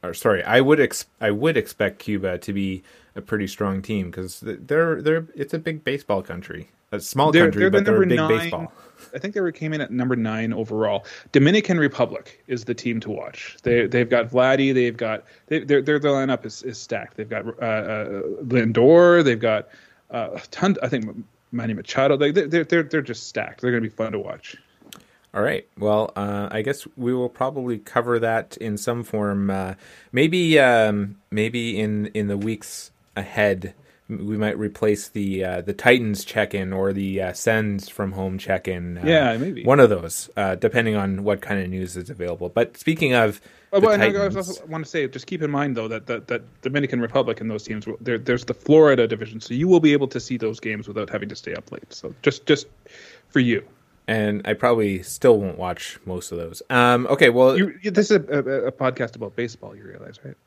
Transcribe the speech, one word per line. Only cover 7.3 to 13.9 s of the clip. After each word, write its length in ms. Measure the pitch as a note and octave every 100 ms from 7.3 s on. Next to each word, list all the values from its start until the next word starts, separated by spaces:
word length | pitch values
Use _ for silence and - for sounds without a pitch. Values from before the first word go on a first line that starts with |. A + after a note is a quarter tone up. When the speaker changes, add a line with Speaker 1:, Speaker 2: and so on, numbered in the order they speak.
Speaker 2:
They're, 120 | D#3
Speaker 1:
country, 160 | F3 -
Speaker 2:
they're 80 | F#3+
the 80 | G3+
Speaker 1:
but 60 | G3+
they're 160 | A3
a 20 |
Speaker 2:
number 40 | F#3
Speaker 1:
big 80 | -
Speaker 2:
nine, 200 | D#3 - E3+
Speaker 1:
baseball. 220 | - E3 - - _ -
Speaker 2:
I 40 | C#3
think 140 | G3
they 80 | G#3
were, 120 | F3+
came 200 | D#3+ D#3
in 80 | D#3
at 100 | D3
number 260 | B2 B2+ B2+
nine 360 | A2 A2 A2+
overall. 540 | A2 A2 A2 G#2+ G2+ - - -
Dominican 460 | - D3 G#3 G#3 F3
Republic 640 | D3 - A#2+ G2+ - - _
is 180 | B2
the 100 | A2
team 260 | A#2 B2 A2+
to 100 | A2
watch. 460 | G2+ - - - -
They, 240 | - A#2+
they've 240 | A#2+